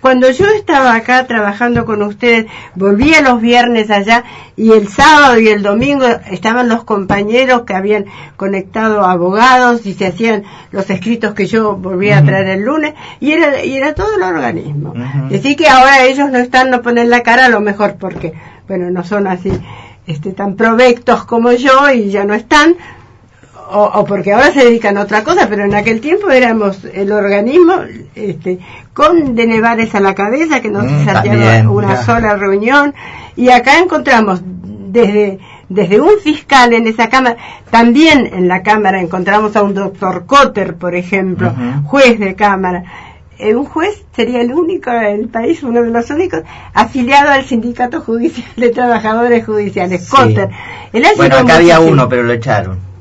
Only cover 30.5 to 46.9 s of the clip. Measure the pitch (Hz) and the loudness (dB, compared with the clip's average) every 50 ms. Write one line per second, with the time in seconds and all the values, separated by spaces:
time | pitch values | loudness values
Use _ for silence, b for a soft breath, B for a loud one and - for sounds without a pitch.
30.5 | 302 254 - 220 - 202 226 131 147 147 143 - - 107 107 110 107 113 113 113 | -2 -2 -2 -4 -4 -4 -2 -2 0 0 0 0 0 0 0 2 0 2 4 4
31.5 | 113 113 110 110 101 104 104 98 95 - - 113 233 233 220 214 208 202 202 196 | 4 4 4 4 2 0 0 0 -2 -2 0 0 0 0 0 0 -2 0 -2 -2
32.5 | 196 202 208 233 269 285 285 294 285 B B B B B B B B - 247 247 | -2 -2 0 2 2 2 2 0 -4 B B B B B B B B 0 4 4
33.5 | 247 240 240 269 285 330 370 359 330 302 247 285 269 226 220 202 190 180 170 - | 4 4 4 4 2 4 2 2 0 -2 0 2 2 2 2 0 -2 -4 -6 -12
34.5 | 185 - - 190 208 208 196 196 190 233 240 196 208 208 208 196 190 190 B B | -14 -14 -14 -16 -16 -14 -14 -2 0 2 2 2 2 0 0 0 -4 -8 B B
35.5 | B B B B 185 202 190 170 196 214 285 349 427 415 - 302 302 - - - | B B B B -4 -2 0 2 2 2 4 4 2 2 2 -2 -4 -4 -2 2
36.5 | 277 269 247 240 233 233 233 226 220 226 233 226 254 262 262 240 233 B B B | 4 4 4 4 4 2 0 -2 0 -2 -2 0 2 0 0 0 -2 B B B
37.5 | B B B - - 226 233 240 233 277 320 320 302 269 220 - - 185 180 180 | B B B 0 2 4 4 4 4 4 4 6 4 4 2 0 -2 -2 0 0
38.5 | 180 185 185 214 214 220 208 190 190 190 175 160 180 185 180 190 196 208 214 208 | 0 0 0 0 0 2 2 0 0 -2 -4 -4 -6 -4 -2 0 0 0 0 0
39.5 | 208 220 208 202 196 190 196 190 196 - 202 185 180 180 175 - 262 277 277 - | 0 0 0 0 -2 -4 -6 -6 -8 -6 -6 -6 -6 -6 -4 0 2 2 2 2
40.5 | - 208 190 170 170 170 180 175 175 180 180 - 202 196 190 190 180 - - - | 0 -4 -6 -6 -8 -8 -8 -6 -6 -6 -6 -4 -4 -4 -2 -4 -4 -4 -4 -4
41.5 | 113 - 123 120 131 143 143 - - 277 269 240 233 208 208 190 185 190 214 202 | -4 -4 -6 -6 -4 -6 -4 -2 2 4 4 4 4 0 -2 -6 -2 -2 0 0
42.5 | 196 190 190 180 180 175 180 B B B B B B B B - - - - 214 | 0 0 -2 -4 -4 -6 -8 B B B B B B B B -20 -18 -6 -2 -2
43.5 | 220 247 285 277 - 320 330 415 415 - - - - - 233 226 247 240 240 240 | -2 -2 -2 -4 -4 -4 -4 -4 -6 -8 -16 -14 -4 -4 -4 -2 -2 -2 -2 -2
44.5 | 262 330 349 330 381 311 - - 240 233 220 208 208 214 220 220 - 226 226 247 | -2 -2 -2 -2 -4 -4 -4 -4 -4 -2 -2 -2 -2 -4 -6 -6 -6 -4 -2 -2
45.5 | 339 - 285 247 233 233 233 233 233 233 233 - 294 302 381 - - - - B | -4 -4 -4 -4 -2 -2 -2 0 -2 -4 -4 -4 -4 -4 -4 -4 -4 -8 -10 B
46.5 | B B B B B - 226 226 | B B B B B -2 -2 0